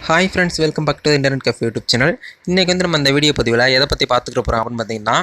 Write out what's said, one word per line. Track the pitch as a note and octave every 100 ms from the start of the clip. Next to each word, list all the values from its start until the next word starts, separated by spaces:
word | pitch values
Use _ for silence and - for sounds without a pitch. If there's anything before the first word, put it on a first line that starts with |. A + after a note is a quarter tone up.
| -
Hi | E3 F#3+
friends, | - F3+ F3
welcome | D#3 D#3 D3+
back | C#3+ D3+
to | D3
Internet | C3+ C3+ B2+
Cafe | - A#2
YouTube | A2+ -
channel. | A#2 C#3 A#3+ - - -
இன்னைக்கு | F#3 F3+
வந்து | F3+ F3+
நம்ம | D#3
இந்த | C#3 C#3
வீடியோ | D3 C#3+
பதிவுல | A#2 A#2 B2+ C3
எதை | C#3
பத்தி | - C#3
பார்த்துக்கிட்டு | B2 - B2 A#2
போறோம் | A2+
அப்படின்னு | A2+ A#2
பார்த்தீங்கன்னா | G#2+ A2 G#2+ C#3